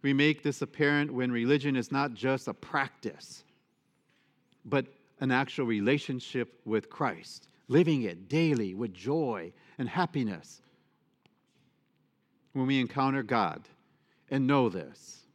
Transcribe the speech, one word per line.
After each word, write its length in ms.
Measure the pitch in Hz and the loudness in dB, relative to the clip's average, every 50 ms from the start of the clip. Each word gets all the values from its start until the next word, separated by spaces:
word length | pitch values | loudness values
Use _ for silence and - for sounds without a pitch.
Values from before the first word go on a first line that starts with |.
We 100 | - 139 | 2 2
make 300 | 139 135 147 151 151 147 | 4 4 4 4 2 2
this 200 | - 147 139 - | -2 -4 -2 -2
apparent 500 | 139 - - - 151 143 147 147 147 147 | -6 -8 -2 0 2 4 4 2 0 0
when 180 | 131 123 127 127 | -2 -2 -2 0
religion 460 | 123 117 117 123 143 147 131 147 135 | 0 0 2 2 2 2 2 0 0
is 160 | 127 117 - | -2 -2 -2
not 220 | 147 139 143 143 120 | -2 -2 -2 -2 -4
just 340 | 104 - 135 131 127 - - | -2 0 0 0 0 -2 -8
a 60 | 101 | -10
practice, 880 | - - - - 147 135 135 - _ - 107 - - - - - - - _ _ _ _ _ _ _ _ _ _ _ _ _ _ _ _ _ _ _ _ _ _ _ _ | -10 -10 -4 -2 -2 -2 -4 -8 _ -10 -10 -10 -10 -20 -20 -20 -20 -20 _ _ _ _ _ _ _ _ _ _ _ _ _ _ _ _ _ _ _ _ _ _ _ _
but 220 | 120 120 139 - - - _ _ _ _ _ | 0 0 0 0 -2 -12 _ _ _ _ _
an 100 | 131 131 | 0 2
actual 360 | 127 127 139 - - - 135 | 2 2 0 0 -2 -2 0
relationship 960 | 117 113 104 101 117 139 147 - - 135 123 - - - 127 120 - - _ _ | 0 2 2 4 4 2 2 0 -4 -6 -6 -8 -6 -4 -6 -6 -6 -8 _ _
with 240 | 107 110 107 - - | -2 -2 -2 -2 -2
Christ, 600 | - - 156 123 87 82 - - - - - _ _ _ _ - | -6 -4 -2 -2 -2 -6 -14 -20 -20 -20 -20 _ _ _ _ 2
living 340 | 123 156 175 160 156 139 | 4 4 4 4 2 0
it 260 | 117 98 85 90 95 92 | 0 -4 -6 -10 -8 -2
daily 440 | 143 156 165 160 143 117 107 95 | 0 2 2 2 2 2 0 -2
with 220 | 92 98 120 110 92 | -4 -6 -6 -8 -8
joy 580 | 87 95 123 143 165 156 127 113 98 82 87 - _ _ - - | -8 -4 -2 -2 0 0 -2 -4 -6 -8 -10 -14 _ _ -20 -8
and 120 | - 131 - | -8 -6 -4
happiness. 760 | - 175 180 160 - 147 123 107 92 80 - - - - _ _ _ _ _ _ _ _ _ _ _ _ _ _ _ _ _ _ _ _ _ _ _ _ _ _ _ _ _ _ _ _ _ _ _ _ _ _ | 0 -2 -2 0 0 -2 -2 -2 -4 -6 -12 -20 -20 -20 _ _ _ _ _ _ _ _ _ _ _ _ _ _ _ _ _ _ _ _ _ _ _ _ _ _ _ _ _ _ _ _ _ _ _ _ _ _
When 140 | _ 135 131 | _ 0 2
we 140 | 131 139 135 | 2 4 2
encounter 420 | 127 110 - 139 135 135 135 135 | 2 0 0 0 2 2 2 0
God 460 | 117 104 123 117 101 85 78 82 - - - _ _ _ _ _ _ _ _ _ _ - | 0 2 2 2 2 2 -2 -6 -14 -20 -20 _ _ _ _ _ _ _ _ _ _ -4
and 160 | 135 135 131 | -2 0 2
know 220 | 127 143 139 127 113 | 4 4 4 4 2
this 580 | 90 92 76 65 - - - - - - _ _ _ | 0 -4 -8 -10 -16 -20 -20 -20 -20 -20 _ _ _